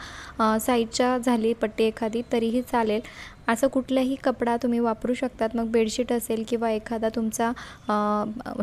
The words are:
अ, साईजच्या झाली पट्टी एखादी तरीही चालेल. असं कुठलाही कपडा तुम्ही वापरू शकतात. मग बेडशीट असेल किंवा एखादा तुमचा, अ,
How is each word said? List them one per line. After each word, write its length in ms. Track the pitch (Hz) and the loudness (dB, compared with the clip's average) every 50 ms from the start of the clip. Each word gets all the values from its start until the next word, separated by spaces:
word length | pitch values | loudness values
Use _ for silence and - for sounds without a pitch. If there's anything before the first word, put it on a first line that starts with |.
| - - - - - - - - | -4 -12 -16 -16 -16 -8 -2 0
अ, 200 | 226 220 220 220 | 2 2 2 2
साईजच्या 580 | 220 - 247 233 233 226 - - 254 247 254 | 2 2 2 2 2 0 0 0 2 2 2
झाली 360 | 254 233 262 240 226 220 226 233 | 2 2 2 2 2 2 0 0
पट्टी 300 | 233 233 214 - - 226 | 0 -2 -2 0 2 0
एखादी 380 | 220 220 - 233 220 220 233 240 - | 0 0 -2 -4 -2 -2 -4 -4 0
तरीही 300 | 247 233 226 226 220 254 | 0 0 2 2 0 0
चालेल. 400 | 240 - - 233 226 214 208 220 - - - - - - - - - | 0 0 0 0 2 2 0 -2 -4 -6 -14 -16 -18 -18 -18 -6 -2
असं 200 | - 233 226 269 | -2 0 2 2
कुठलाही 480 | 269 - 269 247 - 262 262 254 262 269 262 - | 2 2 2 0 0 2 2 2 0 -2 -2 0
कपडा 340 | 262 240 - 247 240 233 240 - | -2 0 0 0 0 0 0 0
तुम्ही 160 | 240 233 233 | 0 2 2
वापरू 340 | 233 233 220 226 - 233 254 | 2 0 0 0 -2 -2 -2
शकतात. 360 | - 269 247 - - 226 220 226 | 0 -2 -4 -2 -2 -2 -2 0
मग 120 | 233 226 | -2 0
बेडशीट 440 | 220 226 233 226 220 - - 240 - | 2 4 4 4 2 0 -2 0 0
असेल 320 | 240 233 - - 226 220 220 | 0 -2 0 -2 -2 -2 -2
किंवा 240 | - 240 226 233 226 | -2 -2 0 0 0
एखादा 380 | 220 214 214 - 226 220 220 220 | 0 -2 -2 -4 -4 -2 -2 0
तुमचा, 420 | 226 240 220 220 - - 233 233 247 - - - - - - | 0 0 -2 0 0 0 0 0 -2 -4 -8 -16 -18 -8 -2
अ, 760 | - 208 208 208 208 208 208 208 214 214 - - - - - | 0 0 2 2 2 2 0 0 -2 -6 -8 -8 -6 -4 -4